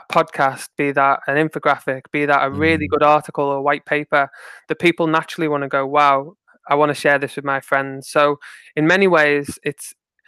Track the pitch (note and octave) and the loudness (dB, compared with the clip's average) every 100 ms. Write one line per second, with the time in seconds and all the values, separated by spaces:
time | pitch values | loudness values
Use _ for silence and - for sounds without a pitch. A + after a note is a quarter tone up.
0 | - C3 - - C#3 C3 - - C#3+ C#3 | 0 -2 0 0 -2 -2 -14 -6 -2 2
1 | C#3 C#3 - C#3+ D#3 D3+ D3+ C#3 - C3 | 2 0 -2 0 -2 -2 -2 -2 -4 -8
2 | - D3 D3 C#3 C3+ C#3 D#3+ D#3+ D3 D3 | -6 -4 0 0 0 0 0 0 -2 2
3 | D3 D3+ - - C#3+ C#3 C#3+ D3 - D3+ | 4 4 0 -4 -4 -2 -2 -2 -2 -4
4 | D3+ D3 C#3 - - - - D#3+ F3 E3 | 0 -2 -2 -6 -20 -16 -8 0 0 0
5 | E3 D#3+ - - D#3 D3 C#3 C#3 C3+ D3 | 0 0 -2 -6 -4 -4 -2 -4 0 2
6 | C#3+ C3+ D3 _ _ _ - C#3+ D3 C#3 | 4 2 -2 _ _ _ -2 2 2 2
7 | D3 C#3+ C#3 - C#3 C3+ - C#3 C3+ C3+ | 0 0 -2 -8 -6 -6 -2 -2 -2 -10
8 | - D3+ D3 C#3+ - - - - D#3 F#3 | -2 2 2 0 -10 -20 -10 0 2 4
9 | G3 E3 D3 D3 C#3+ - D3+ - - - | 4 4 2 0 -4 -8 -10 -10 -16 -20
10 | _ _ | _ _